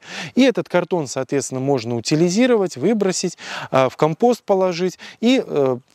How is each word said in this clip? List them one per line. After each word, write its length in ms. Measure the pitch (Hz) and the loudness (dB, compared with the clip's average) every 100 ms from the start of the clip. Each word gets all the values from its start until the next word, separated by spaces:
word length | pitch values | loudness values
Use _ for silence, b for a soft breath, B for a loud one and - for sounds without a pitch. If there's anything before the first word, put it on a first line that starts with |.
| B B 160 | B B -6
И 80 | - | 2
этот 260 | 262 208 160 | 2 2 -2
картон, 380 | 180 170 180 143 | -2 0 -2 -4
соответственно, 540 | - 131 139 - 131 | -6 -4 -2 -2 -4
можно 360 | 135 139 113 120 | 0 -2 -2 -6
утилизировать, 800 | - 156 175 190 254 233 180 - | 0 2 2 2 2 2 0 -2
выбросить, 640 | 156 226 190 175 180 - B B 139 | 0 0 0 -2 -4 -8 B B -2
э, 180 | 135 131 | 2 2
в 80 | - | 2
компост 460 | 151 160 240 233 | 0 2 0 2
положить 540 | - 196 185 170 180 - B B | 0 0 2 0 -4 -6 B B
и, 200 | 226 262 | 2 2
э, 360 | - 147 135 127 - | 0 0 0 0 -6